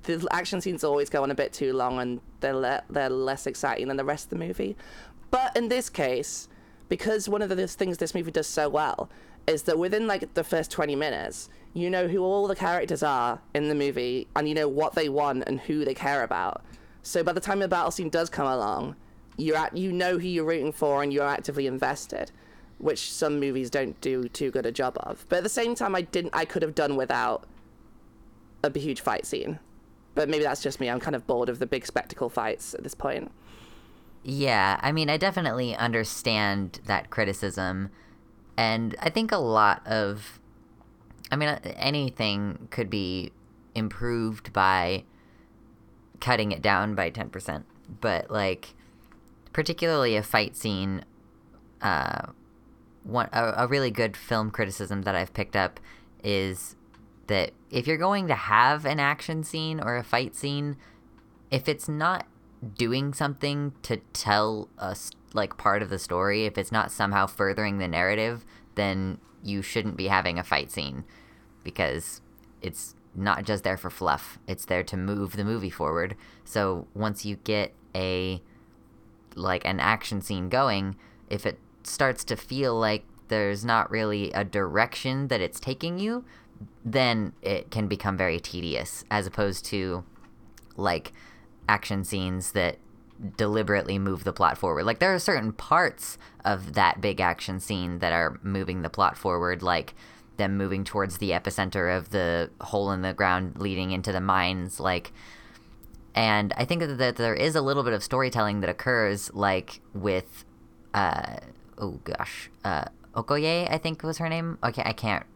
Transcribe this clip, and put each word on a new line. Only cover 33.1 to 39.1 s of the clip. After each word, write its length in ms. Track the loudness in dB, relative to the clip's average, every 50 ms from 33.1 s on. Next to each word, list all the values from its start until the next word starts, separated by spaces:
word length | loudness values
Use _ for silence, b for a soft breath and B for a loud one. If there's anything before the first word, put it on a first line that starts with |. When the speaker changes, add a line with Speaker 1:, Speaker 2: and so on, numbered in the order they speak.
| -2 -2 -6 -10 -14 B B B B B B B B B B B B B B B B -14 -8
Speaker 2:
Yeah, 580 | -6 -2 0 2 4 4 4 6 4 4 2 0
I 80 | 0
mean, 200 | 0 2 2 2
I 80 | 0 2
definitely 580 | 2 0 0 0 0 0 0 0 -2 -2 -2
understand 1040 | -2 -2 0 2 0 0 -2 -4 -4 -2 0 2 2 2 2 2 0 -2 -4 -8 -12 -4
that 240 | 0 0 0 0 -2
criticism. 800 | -2 0 0 0 0 -2 -4 -4 -2 -2 -2 -2 -2 -2 -4 -6 B B B B B B B B -20 -20 -20 -10 -2
And 400 | 0 2 2 2 2 0 -2 -4 -2
I 100 | -2 0